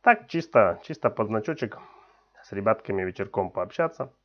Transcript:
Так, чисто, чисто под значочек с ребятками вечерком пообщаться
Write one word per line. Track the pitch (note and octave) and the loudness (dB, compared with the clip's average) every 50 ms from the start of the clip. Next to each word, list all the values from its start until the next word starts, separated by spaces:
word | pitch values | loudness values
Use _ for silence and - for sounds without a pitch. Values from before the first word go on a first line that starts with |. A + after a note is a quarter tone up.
Так, | _ B3 A#3 - - - | _ 4 4 4 2 -6
чисто, | - E3+ E3 - - B2 G#2+ F#2 E2+ - - | -6 -6 -6 2 4 6 6 6 4 -2 -8
чисто | - D#3+ - - B2+ | -14 -14 -2 -2 -4
под | - - A2+ G#2 | -2 0 -4 -2
значочек | A2 A2 G#2+ - D#3+ - - A2 - - - - - - - _ _ _ _ _ _ - - | -2 -4 -2 -4 -6 -6 -6 -8 -8 -12 -20 -20 -20 -20 -20 _ _ _ _ _ _ -20 -20
с | - - | -12 -10
ребятками | G2 G2 A2 A2 - - - G2 F#2+ F#2+ | -4 0 0 0 0 -2 -6 -4 -2 -2
вечерком | F#2 F2+ - G2 F#2+ - - F#2+ F2+ | -4 -4 -6 -8 -6 -4 -4 -4 -4
пообщаться | - - F2+ G2 - - E3+ D#3+ D#3+ - C3 - _ _ _ | -4 -6 -8 -8 -4 -4 -4 -4 -2 -8 -12 -12 _ _ _